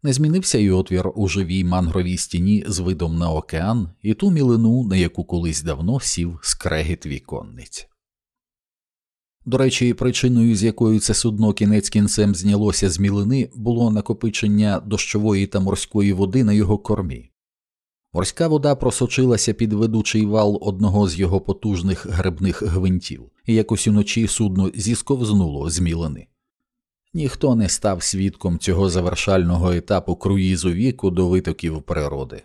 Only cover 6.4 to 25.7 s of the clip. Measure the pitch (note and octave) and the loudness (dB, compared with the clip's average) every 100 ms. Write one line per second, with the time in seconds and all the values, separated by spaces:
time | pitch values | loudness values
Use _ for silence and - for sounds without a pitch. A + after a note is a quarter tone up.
6.4 | - - - D#2 D#2 F2 D#2 C2+ - - | -6 -4 -2 -2 -2 -4 -6 -10 -10 -12
7.4 | - A#1+ - - - _ _ _ _ _ | -12 -18 -18 -18 -20 _ _ _ _ _
8.4 | _ _ _ _ _ _ _ _ _ _ | _ _ _ _ _ _ _ _ _ _
9.4 | - B2 C3 - A#2+ A#2 B2 A#2+ B2+ A#2+ | -4 2 2 2 0 0 -2 0 2 4
10.4 | A#2 G#2+ A2+ G#2+ A2+ A2 - G2+ A#2 G#2 | 4 4 0 2 2 2 2 0 -2 2
11.4 | A2 G2 G#2 G#2+ - G#2+ G#2 - G#2 F2+ | 0 2 4 2 2 0 2 2 2 2
12.4 | G2 G2+ G#2 F#2+ G2 F2 G2+ G2+ G2+ C3+ | 2 2 2 0 0 2 0 2 0 0
13.4 | A#2+ - G#2+ A#2 A#2 G#2+ G#2 G#2+ A#2 G#2 | -2 -4 -2 0 2 0 -2 -2 -2 -2
14.4 | G#2+ G#2 G#2+ G2 G#2 G#2+ - G#2 G#2+ G2 | 2 2 2 0 -2 -4 -2 0 2 2
15.4 | G2 G2 F#2+ G2 - G#2+ G2+ F#2 G2 A#2+ | 0 0 0 -2 -2 0 2 2 0 2
16.4 | A2+ G#2 G2 G#2 - G#2 F#2 B1 - _ | 4 4 2 0 0 -2 -2 -8 -14 _
17.4 | _ _ _ _ _ _ _ - F#2+ - | _ _ _ _ _ _ _ -4 -4 -2
18.4 | E3 D3+ C#3+ C3+ B2+ - B2 - B2+ A2+ | 0 2 2 0 0 0 -2 2 2 2
19.4 | - G#2 A2+ G#2 A2+ A2 G#2 A2 G#2+ G#2+ | 0 0 0 2 0 0 0 0 2 2
20.4 | G#2 G2+ - F#2 G#2 G2+ G2 E2 F#2+ F#2+ | 2 0 -4 0 2 2 2 0 0 0
21.4 | - F#2+ G#2+ F#2+ F#2 F#2 F#2 E2+ E2+ D#2+ | -2 -4 -2 -2 -2 -2 -4 -2 -2 -2
22.4 | F#2+ E2+ G#2 F2 F#2 F#2 - C2 B1 _ | -2 -2 -2 0 2 0 -2 -14 -16 _
23.4 | - A2 G#2 G#2+ - G#2 G#2 - A2 - | 0 0 2 0 2 2 2 0 -2 0
24.4 | G#2+ F#2 F#2+ - G2+ A#2 - C#3 A2+ G#2 | 0 0 0 -2 -2 -2 -2 -2 2 2
25.4 | F2 C#2 D2+ | 2 -2 -4